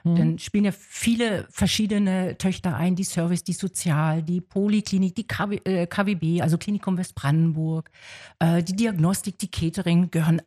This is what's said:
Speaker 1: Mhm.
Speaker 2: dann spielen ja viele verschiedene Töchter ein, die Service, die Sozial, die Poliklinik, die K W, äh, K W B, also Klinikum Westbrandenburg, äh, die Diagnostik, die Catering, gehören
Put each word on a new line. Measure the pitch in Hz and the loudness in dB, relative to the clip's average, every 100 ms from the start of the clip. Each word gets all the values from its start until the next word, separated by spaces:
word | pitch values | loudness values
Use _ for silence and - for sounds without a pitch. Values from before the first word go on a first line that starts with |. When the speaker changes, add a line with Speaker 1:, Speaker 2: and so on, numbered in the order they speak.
Speaker 1:
Mhm. | 165 170 | 2 4
Speaker 2:
dann | 160 165 | 2 0
spielen | - 208 202 | -2 0 0
ja | - | -2
viele | - - 226 233 233 190 - | -10 -4 0 0 0 -2 -6
verschiedene | - 202 - 214 208 196 185 185 - | -2 0 2 0 2 2 2 -2 -2
Töchter | 190 170 180 135 | -2 0 -2 0
ein, | 175 180 | 0 0
die | 196 | -2
Service, | - 170 175 - | -2 0 -2 -2
die | |
Sozial, | 170 190 - 175 147 160 160 | -4 -6 -4 0 0 2 0
die | 160 175 | -2 -4
Poliklinik, | - 196 208 214 208 190 185 180 | -2 -2 2 0 0 0 0 -2
die | - | -6
K | - 214 | -4 -2
W, | 202 | -2
äh, | 190 185 175 | -2 0 0
K | - 202 | -2 -2
W | 185 | 0
B, | 160 175 | 0 2
also | 165 170 | 2 0
Klinikum | - 202 190 180 | 0 -4 -2 -2
Westbrandenburg, | 180 - 139 160 165 156 160 160 - - - - - _ | -4 -4 0 4 2 2 -2 -4 -6 -16 -20 -20 -20 _
äh, | 165 170 | 2 2
die | 170 190 | 0 0
Diagnostik, | 226 180 165 196 208 - | 0 2 2 0 -4 -8
die | - | -8
Catering, | - 165 196 175 170 180 | -4 -2 -2 2 4 4
gehören | 170 160 165 | 2 2 2